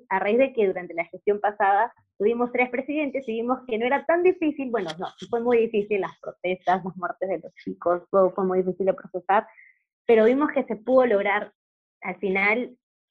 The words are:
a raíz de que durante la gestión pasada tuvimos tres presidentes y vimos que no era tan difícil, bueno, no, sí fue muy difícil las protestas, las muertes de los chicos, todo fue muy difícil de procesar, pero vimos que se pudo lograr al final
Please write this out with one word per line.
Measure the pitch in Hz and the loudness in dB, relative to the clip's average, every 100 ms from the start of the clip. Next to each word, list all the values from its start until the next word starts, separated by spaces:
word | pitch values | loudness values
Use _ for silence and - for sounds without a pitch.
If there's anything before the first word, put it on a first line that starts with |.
| _ | _
a | 190 | -2
raíz | 196 233 | 0 2
de | 269 | 2
que | 247 196 | 2 0
durante | 180 175 | -2 -8
la | 170 170 | -8 -8
gestión | 185 - 208 | -4 -2 0
pasada | 208 208 196 202 240 - _ _ | -2 0 2 2 0 -4 _ _
tuvimos | 208 233 240 | 0 0 -2
tres | 247 247 | 0 -2
presidentes | 240 - 302 285 269 269 | -2 -4 -4 -4 -6 -6
y | |
vimos | 226 240 254 - | -6 -4 -4 -4
que | 220 | -4
no | 247 | 0
era | 269 269 | 0 0
tan | 339 | 2
difícil, | 359 359 311 285 262 | 2 2 -2 -2 -4
bueno, | 220 165 160 | -4 -4 -8
no, | 175 - | -10 -12
sí | 180 | -6
fue | 233 | -2
muy | 233 240 | 2 2
difícil | 226 220 208 202 | 2 -2 -2 -4
las | 165 - | -4 -10
protestas, | 160 - 180 185 - 185 | -16 -8 -6 -2 0 0
las | 170 185 | -2 -8
muertes | 175 - 190 | -8 -6 -6
de | 175 | -6
los | 185 - | -8 -16
chicos, | 190 190 170 175 - | -14 -4 -2 -2 0
todo | 190 185 | 2 2
fue | 185 | 2
muy | 185 185 | 0 0
difícil | 185 180 190 | -2 -2 -2
de | |
procesar, | 185 - 180 - 202 - _ - _ _ _ - | -2 -8 -8 0 0 0 _ -20 _ _ _ 2
pero | 226 | 6
vimos | 220 262 302 | 6 4 0
que | 277 | -2
se | 247 214 | -4 -8
pudo | - 262 240 | 2 4 4
lograr | 202 196 208 208 _ _ _ _ _ | 2 0 -2 -4 _ _ _ _ _
al | 190 180 | -12 -6
final | 202 190 202 226 240 - _ _ _ | -2 0 2 0 -2 -10 _ _ _